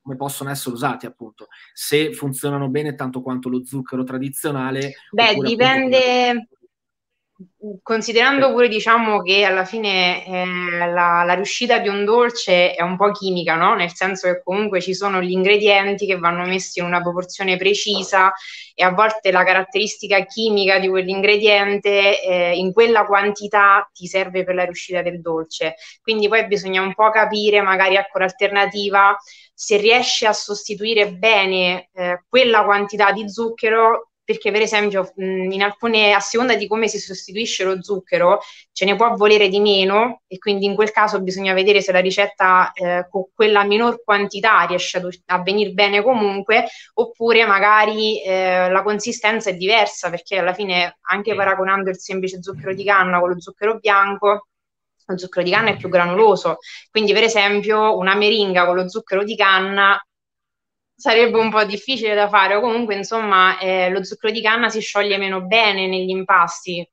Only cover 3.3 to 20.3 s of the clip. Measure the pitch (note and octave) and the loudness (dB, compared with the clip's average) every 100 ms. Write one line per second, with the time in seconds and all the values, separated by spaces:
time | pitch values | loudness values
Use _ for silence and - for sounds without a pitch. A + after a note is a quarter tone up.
3.3 | B2+ B2+ B2+ B2+ C#3 B2+ B2+ B2+ B2+ C#3 | -8 -6 -6 -6 -10 -8 -8 -6 -6 -8
4.3 | C#3 D#3+ C#3+ C3 C3+ C#3 - _ G#3 A3+ | -6 -6 -4 -4 -6 -8 -10 _ 0 0
5.3 | - - A3+ B3+ C4+ C4 B3+ B3+ B3 B3 | 2 -2 0 0 0 2 2 2 2 0
6.3 | A#3+ A3+ _ _ _ _ _ _ _ _ | -2 -8 _ _ _ _ _ _ _ _
7.3 | _ F#3 _ G#3 F#3 - A3+ A#3 A3+ B3+ | _ -20 _ -16 -16 -4 -4 0 2 2
8.3 | C#4 C4 A#3 A#3+ G#3+ G#3+ A#3 A3 G3+ F3+ | 2 2 4 2 2 2 2 2 -2 0
9.3 | G3 G3+ F#3+ F#3 A3+ G#3 F#3+ F3+ F3+ F#3 | 2 2 0 -2 -4 -2 0 0 -2 -6
10.3 | F#3 F3+ F3+ F3 F3 F3 F3 F3 E3+ F3 | -6 -4 -4 -4 -4 -2 0 2 2 2
11.3 | F3+ G3+ - A#3+ A3+ G3+ G3+ G3+ A#3+ A#3+ | 0 -2 -4 0 0 0 -2 2 2 2
12.3 | A#3 - F3+ E3+ - F3 F#3 G3+ G3 F#3+ | -2 0 2 2 0 -4 0 0 0 -4
13.3 | F3+ E3 D#3+ F#3 A3 F3 - F#3+ F#3+ F#3 | -4 -2 2 2 2 -2 -4 -4 -2 -2
14.3 | F3+ - G3 G#3+ F#3+ F3+ F#3 G3+ F#3+ F3+ | -2 -4 -4 -2 -4 -4 -4 -2 -2 -2
15.3 | F#3 F#3 G#3 G#3 G3+ G3 G3+ G3 F3+ E3+ | 0 2 4 4 2 2 -4 -4 0 0
16.3 | F3 F3+ F#3 F#3 - F3 F3 F3 F3 F3+ | -2 -4 -4 -6 -6 -2 -2 -2 -6 -10
17.3 | - F#3+ F3+ F#3+ G#3 G#3+ F#3+ F#3 F#3+ F#3+ | -6 -4 0 0 0 -2 -4 0 2 2
18.3 | - - - - - F#3 F3+ A3 A3 F#3+ | 0 -14 -18 -16 0 0 2 0 0 0
19.3 | F3+ F#3 F#3 F#3+ - G#3+ - G3+ G3 F#3 | 2 2 2 0 -4 -4 -6 -2 0 0